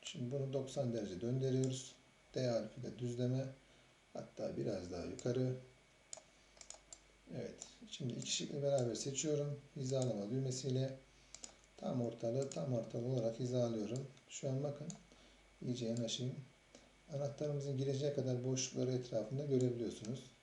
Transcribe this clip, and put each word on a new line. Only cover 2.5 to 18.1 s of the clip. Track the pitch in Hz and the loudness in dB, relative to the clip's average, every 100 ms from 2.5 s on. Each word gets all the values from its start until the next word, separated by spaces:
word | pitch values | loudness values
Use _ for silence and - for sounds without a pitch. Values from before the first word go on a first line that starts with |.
| 113 107 - 123 - | 2 0 -6 -8 -4
düzleme. | 123 120 123 131 131 - - - - - - | -4 0 2 2 0 -6 -18 -20 -20 -20 -12
Hatta | - - - 107 - | -10 -10 -4 -4 0
biraz | 135 98 90 | 0 0 -2
daha | 87 82 | -4 -6
yukarı. | - 123 123 127 127 - - - - - - - - - - - - - - - - - 135 | -4 0 2 2 0 -6 -20 -20 -20 -18 -18 -18 -20 -20 -20 -16 -16 -16 -20 -20 -20 -10 -8
Evet. | - - - - 226 | -6 -8 -14 -14 -14
Şimdi | - 131 | -6 -4
iki | 120 131 | -4 -2
şekli | - 165 151 | -2 -2 0
beraber | 139 139 120 107 | 4 4 4 0
seçiyorum. | - 135 156 147 147 135 - - | -2 0 2 2 2 -2 -8 -6
Hizalama | 131 131 127 107 104 | 0 2 2 2 0
düğmesiyle | 127 135 123 135 127 131 - - - - - - - - - | 0 0 0 0 2 2 -2 -14 -20 -20 -16 -14 -16 -20 -6
tam | - 131 | -2 0
ortalı, | 120 - 117 123 139 | 0 0 0 2 0
tam | 170 151 | -2 0
ortalı | 123 110 131 120 | 0 0 -2 0
olarak | 131 113 113 | 2 2 0
hizalıyorum. | 127 123 120 113 104 123 139 - - | 0 2 2 2 0 -2 -6 -12 -14
Şu | - 143 | -6 -2
an | 131 | 0
bakın. | 147 135 156 - - - - - - - | 0 -4 -8 -10 -14 -20 -20 -20 -20 -8
İyice | 135 120 117 | -4 0 0
yanaşayım. | 117 113 - 127 143 - - - - - - - | 0 0 0 -2 -4 -10 -18 -20 -20 -20 -20 -8
Anahtarımızın | 143 143 131 151 143 139 131 | -2 -2 0 0 0 0 0
gireceği | 139 131 143 | 2 2 2